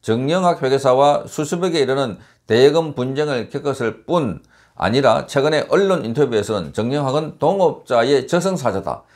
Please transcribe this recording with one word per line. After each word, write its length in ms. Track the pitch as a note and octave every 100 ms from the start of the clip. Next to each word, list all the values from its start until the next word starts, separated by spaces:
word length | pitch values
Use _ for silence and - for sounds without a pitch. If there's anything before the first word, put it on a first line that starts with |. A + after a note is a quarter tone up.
정영학 600 | - A2+ C3+ F3+ F3+ D3
회계사와 640 | C3 C3+ C3+ B2+ C#3+ D3 -
수십억에 540 | - D3 F3 F#3 E3
이르는 380 | B2+ C3+ B2 F2 - _ -
대금 480 | A2+ C#3 D#3+ D#3+
분쟁을 560 | C3 B2+ C3+ D3+ B2+ G2+
겪었을 540 | C#3+ C#3+ C3 A2+ -
뿐 380 | - E3+ A#2+ D#2 _ _ _
아니라 520 | - G2 B2+ B2+ B2+ C3+
최근에 400 | C#3 D3 D#3 -
언론 380 | E3 G3 F3 A2+
인터뷰에서는 680 | A#2+ C3 A2 G2+ G#2 D2+
정영학은 680 | - A#2+ D3 C3+ D3 D#3 -
동업자의 880 | D3 G3 E3 - - A#2 B2 C#3 -
저승사자다. 760 | E3+ F#3 F3 A#2+ F#2+ D2 - _